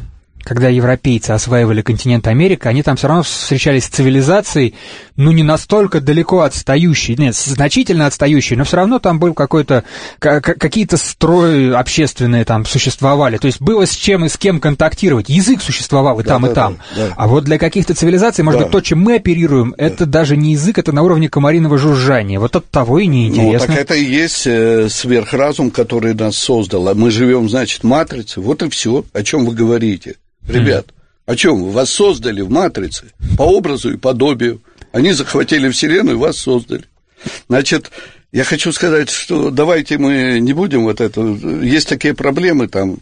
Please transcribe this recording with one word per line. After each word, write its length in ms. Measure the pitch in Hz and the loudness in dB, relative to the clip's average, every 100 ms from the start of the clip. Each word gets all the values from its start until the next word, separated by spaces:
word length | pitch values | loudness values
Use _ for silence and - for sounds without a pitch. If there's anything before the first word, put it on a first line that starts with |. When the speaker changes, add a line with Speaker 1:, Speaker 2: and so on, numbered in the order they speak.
| - - _ - | -12 -20 _ -20
Speaker 1:
когда 240 | - 120 127 | -6 0 2
европейцы 640 | 123 120 127 143 113 - | 2 2 0 0 -2 0
осваивали 520 | 107 - 123 113 107 | -2 0 2 2 0
континент 440 | 104 110 127 120 113 | 0 -2 0 0 2
Америка, 420 | 117 185 175 - | 2 2 0 0
они 140 | 135 | 0
там 140 | 147 135 | 0 0
всё 100 | 139 | 2
равно 160 | 170 | 0
встречались 600 | 151 - - 135 156 135 | 0 -6 -4 0 2 0
с 40 | - | 0
цивилизацией, 880 | - 131 135 135 196 - 156 120 - - - - | 0 2 2 4 2 0 0 0 -2 -18 -20 -12
ну, 160 | - 143 | 0 4
не 140 | 165 | 4
настолько 560 | 151 156 - 208 196 160 | 4 0 0 0 2 0
далеко 400 | 135 156 160 185 | 0 0 2 2
отстающей, 720 | 147 - - 139 175 143 - 117 | 2 -2 -2 2 2 0 -2 0
нет, 200 | 139 107 | 0 0
с-, 80 | |
значительно 640 | 139 139 143 - 254 175 147 | -4 -2 0 0 0 0 0
отстающей, 500 | - 143 147 - 123 | 0 2 2 2 -2
но 80 | |
всё 140 | 143 170 | 0 2
равно 200 | 190 254 | 2 2
там 220 | 185 165 | 0 0
был 140 | 175 | 0
какой-то, 500 | 160 143 160 143 127 - - - - | 0 0 0 2 0 0 -14 -18 -4
ка-, 220 | 151 147 | 0 2
ка-, 140 | 147 | 0
какие-то 420 | - 156 220 208 170 | -2 -2 -2 0 -2
строи 760 | - - 160 175 170 147 127 | -2 -2 2 4 4 2 2
общественные 760 | 123 127 - 147 - 123 120 | 0 0 0 -2 0 0 0
там 220 | 110 113 107 | 0 -2 -2
существовали, 720 | 135 135 - 139 143 180 113 | -2 -2 -2 0 2 0 0
то 80 | 139 | -2
есть 140 | 120 | 0
было 260 | 143 220 185 | 0 2 0
с 60 | |
чем 320 | - - 196 | 0 0 0
и 40 | 160 | 0
с 80 | - | -2
кем 220 | 196 165 | -2 0
контактировать, 680 | 156 143 160 - 190 127 104 | -2 0 0 0 0 0 2
язык 340 | 160 196 233 | 0 2 0
существовал 560 | - - - 139 139 113 | -2 -6 -2 0 2 0
и 60 | |
Speaker 2:
Да, 60 | 110 | 0
Speaker 1:
там, 160 | 127 127 | 0 2
и 20 | |
Speaker 2:
да, 60 | |
Speaker 1:
там. 240 | 117 107 87 - - | 0 0 -4 -10 -6
Speaker 2:
да, 100 | 107 | -6
да. 80 | 90 | -2
Speaker 1:
А 120 | 110 | 2
вот 160 | 139 | 2
для 120 | 143 156 | 2 0
каких-то 360 | 165 202 175 | 0 0 -2
цивилизаций, 480 | 165 165 185 226 185 | 0 2 2 2 0
может 200 | 156 123 | 0 2
Speaker 2:
Да. 40 | 95 | 2
Speaker 1:
быть, 60 | |
то, 80 | - | 0
чем 180 | - 160 | 0 2
мы 160 | 208 240 | 2 2
оперируем, 600 | 196 170 165 135 120 - | 2 0 2 2 0 -2
Speaker 2:
Да. 60 | 156 | -4
Speaker 1:
это 200 | 190 165 | -2 0
даже 300 | 156 151 143 | 0 2 2
не 180 | 151 | 2
язык, 220 | 151 170 214 | 0 0 0
это 140 | 175 | 0
на 120 | 143 | 2
уровне 260 | 175 160 156 | 2 2 2
комариного 500 | 147 143 165 156 143 | 2 2 2 2 2
жужжания, 640 | 151 139 131 127 98 98 | 2 2 2 0 0 -2
вот 160 | 113 175 | -2 -2
от 120 | - | -2
того 300 | - 117 147 | -2 0 2
и 80 | 196 | 2
неинтересно. 640 | 131 113 113 113 117 127 | 2 2 2 2 2 2
Speaker 2:
Ну, 60 | |
так 20 | 147 | 0
это 180 | 139 | 0
и 100 | 156 | -2
есть, 440 | 139 139 165 - 127 | 0 0 -2 -2 -2
э, 400 | 117 113 113 110 | 2 2 2 0
сверхразум, 840 | - 127 120 104 131 143 147 127 | -2 0 0 0 0 0 0 -2
который 440 | - 113 117 113 | -2 -2 -2 -2
нас 220 | 110 110 104 | -2 -2 -2
создал. 520 | - 117 95 98 92 | -2 0 0 -2 0
А 60 | |
мы 180 | 104 117 | 2 2
живём, 360 | 110 123 127 110 | 2 2 2 0
значит, 340 | 127 117 - | -2 -4 -2
в 40 | 113 | 0
матрице, 540 | 143 165 135 107 - | 0 -2 -6 -12 -8
вот 240 | 98 147 | -6 -4
и 40 | 160 | -4
всё, 360 | - 113 131 - | -4 -2 -2 -4
о 100 | 107 | -8
чём 220 | - 156 | -4 -2
вы 100 | 117 | -2
говорите. 600 | 113 113 117 113 92 - - _ _ - | 0 0 2 0 -4 -8 -20 _ _ -4
Ребят, 380 | 120 120 120 - | 0 0 0 -4
Speaker 1:
Мгм. 80 | _ _ _ - | _ _ _ -6
Speaker 2:
о 100 | 127 | 0
чём 260 | 180 113 | 2 0
вы? 80 | 90 | 0
Вас 200 | 107 131 | -2 -2
создали 500 | - 202 143 117 101 | 2 0 2 -4 -4
в 100 | 95 | -2
матрице 540 | 143 180 117 90 - - _ - - | 0 0 -2 -8 -10 -16 _ -2 0
по 80 | |
образу 480 | 151 202 170 135 117 | 4 2 0 -4 -4
и 40 | 90 | -2
подобию. 640 | 127 120 139 123 120 110 _ _ - | -2 0 0 0 -2 -4 _ _ -6
Они 220 | 113 165 | 0 2
захватили 560 | 151 135 - 139 156 131 | 0 -2 -2 0 0 0
Вселенную 480 | 123 156 175 214 117 | 0 0 0 0 0
и 20 | |
вас 180 | 156 - | -2 -2
создали. 460 | - 123 113 117 - _ _ _ - - - | -2 -2 -2 -12 -12 _ _ _ -16 -16 -2
Значит, 440 | 127 135 156 - - - - _ | -2 0 -4 -6 -18 -20 -20 _
я 100 | 120 | -4
хочу 300 | 131 156 175 | -2 -2 -4
сказать, 360 | 151 175 156 147 | -2 0 0 -2
что 420 | - - 160 143 | -8 -4 -4 -2
давайте 480 | 131 156 165 143 147 | 0 0 0 -2 -2
мы 420 | 139 139 127 120 | 0 0 0 0
не 120 | 120 | 0
будем 300 | 143 190 175 | 0 0 0
вот 180 | - 104 | 0 0
это. 200 | 110 110 110 104 82 160 | -2 -2 -4 -4 -6 -4
Есть 260 | 123 156 - | 0 0 -2
такие 240 | 139 143 | -2 -4
проблемы, 540 | 127 139 139 180 156 110 | -2 -2 0 0 0 -2
там, 300 | 98 95 90 | -2 -4 -6